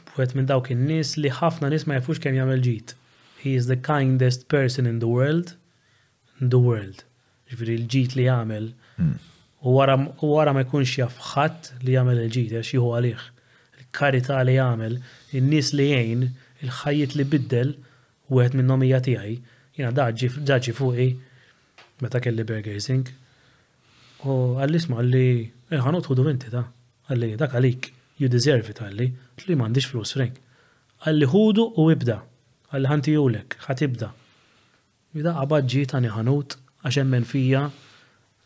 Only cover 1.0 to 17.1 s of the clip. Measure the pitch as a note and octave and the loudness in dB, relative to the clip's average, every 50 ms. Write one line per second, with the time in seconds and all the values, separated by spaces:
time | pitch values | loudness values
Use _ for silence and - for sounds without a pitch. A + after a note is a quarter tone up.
1 | D3+ - - D#3 D3 C#3 B2 - E3+ E3 E3 - C#3+ C#3 D#3 D#3 D#3 D#3 C#3 C3 | 0 -2 -2 -2 -2 -2 -2 0 0 0 0 0 -2 -2 -2 -2 -2 -2 -2 -2
2 | B2 E3 D#3 - - C#3+ C3 C3 C3 C3 C3 C3 B2+ B2 A#2 G#2 - - - _ | -2 -2 -4 -4 -2 -2 0 0 0 2 0 2 2 0 0 -2 -6 -14 -20 _
3 | _ _ _ _ _ _ _ - - C3+ C3+ B2+ A#2+ B2 C3 B2+ B2+ - D3+ C#3+ | _ _ _ _ _ _ _ -8 -4 -2 0 0 0 0 -2 -2 0 0 0 2
4 | C3+ C3 C3 B2+ C3 B2+ B2 B2 - - D3+ C#3+ C3+ B2 B2+ - B2 A#2+ A#2 A#2 | 2 2 2 4 2 2 2 0 -4 -2 0 2 2 2 0 0 0 0 0 0
5 | A#2 A2+ A#2+ B2 C3 C#3+ D#3+ E3+ F3 F3 - - _ _ _ _ _ _ _ _ | -2 0 2 2 2 2 2 0 -2 -4 -10 -20 _ _ _ _ _ _ _ _
6 | _ _ _ _ _ _ _ - C3 B2 B2+ B2+ B2 B2 A#2 G#2+ G2+ G2 G2 - | _ _ _ _ _ _ _ -2 0 2 4 4 4 4 2 0 -4 -10 -16 -20
7 | - _ _ _ _ _ _ _ _ - B2 G#2+ A#2 A2+ A#2 A#2 A#2 A2+ B2 C3+ | -20 _ _ _ _ _ _ _ _ -16 -12 -10 -6 -4 -4 -4 -4 -2 0 0
8 | B2+ B2 C3 C3 B2 B2+ B2+ A#2+ A2+ A2 A2 G#2+ A2 A2+ B2 _ _ _ - - | 0 0 0 0 2 2 2 0 -2 -4 -6 -6 -8 -10 -12 _ _ _ -6 -2
9 | F2 D2+ - - - - - _ _ _ _ _ - B2 B2+ C3+ C#3 C3+ C3+ C3+ | -2 -2 -2 -4 -10 -20 -20 _ _ _ _ _ 0 2 4 4 6 4 4 2
10 | C#3 C#3+ C3 - D#3 D3+ D3 D#3 D#3 D3 C#3 C3+ C3 B2+ C3 D3 C3+ B2+ - C#3 | 0 -2 -4 -4 0 2 4 4 4 4 2 2 0 0 0 0 0 0 0 -2
11 | B2+ - - - - - - C#3 C#3+ D#3+ E3 - - - - B2 B2+ B2+ C3 B2+ | -4 -4 -4 -10 -14 -6 -2 0 0 -2 -2 -6 -18 -20 -14 -8 -2 0 2 2
12 | B2+ B2+ B2 A#2 A2+ A2+ A2+ B2+ A#2 G#2+ A2 A2+ A2 - - B2+ A#2+ A#2+ A#2 A#2+ | 4 2 2 0 0 -2 -2 -2 -2 -2 -4 -6 -6 -2 0 0 2 2 0 0
13 | B2 A#2+ A2+ - - - _ _ _ _ _ _ _ _ _ - B2+ _ - - | 0 -2 -2 -4 -12 -18 _ _ _ _ _ _ _ _ _ -20 -20 _ -6 0
14 | D3 C#3+ C3 B2+ B2 - C#3 C3 B2+ B2+ B2+ C3 C3 B2+ A#2 A2 A2+ A2 A#2 B2+ | 0 2 2 2 0 0 0 0 2 4 4 4 2 2 0 -2 -4 -6 -6 -8
15 | - - - - - - - C3 B2+ C#3 D3+ D3+ C3+ - D3 C#3 C#3 C#3+ C#3+ B2+ | -10 -14 -20 -20 -18 -8 -4 0 0 2 2 2 0 0 0 0 2 2 2 2
16 | A#2 A2+ A#2 B2 C3 B2+ B2+ - - _ _ - D3 B2 B2+ - - D3 D3 D3 | 2 0 0 -2 -2 -2 -4 -8 -18 _ _ -12 -10 -10 -10 -6 -4 -2 0 0
17 | D3 C3 | -2 -2